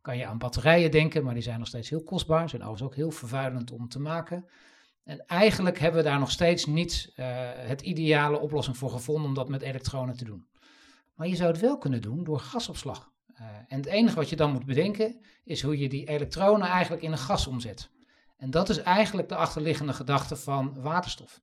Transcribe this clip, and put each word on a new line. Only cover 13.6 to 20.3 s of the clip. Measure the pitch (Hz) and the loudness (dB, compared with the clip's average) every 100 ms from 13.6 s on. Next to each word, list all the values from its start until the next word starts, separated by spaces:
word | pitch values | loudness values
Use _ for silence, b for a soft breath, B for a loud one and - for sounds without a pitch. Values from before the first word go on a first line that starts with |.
| - | -8
en | 135 | -6
het | 143 | 0
enige | 202 226 160 | 4 6 4
wat | 139 | 0
je | 156 | 2
dan | 147 | 2
moet | 131 135 | 2 0
bedenken | 131 190 202 220 240 b b | 2 2 2 -2 -2 b b
is | - 147 | -10 -4
hoe | 139 147 | -2 0
je | 139 | -2
die | 139 139 | -4 -4
elektronen | 147 143 - 196 208 180 | -4 -2 2 6 6 4
eigenlijk | 180 170 170 | 2 2 -2
in | 160 | -4
een | 151 | -4
gas | 135 196 143 | 0 0 0
omzet. | 127 113 95 - b b b b b | -4 -8 -12 -16 b b b b b
En | 131 | 0
dat | 156 190 | 0 2
is | 165 | 0
eigenlijk | 180 190 202 185 - | 4 4 4 0 -4
de | 175 | -2
achterliggende | 165 156 151 143 147 | -2 0 -2 0 -2
gedachte | - 131 139 - | -4 0 0 0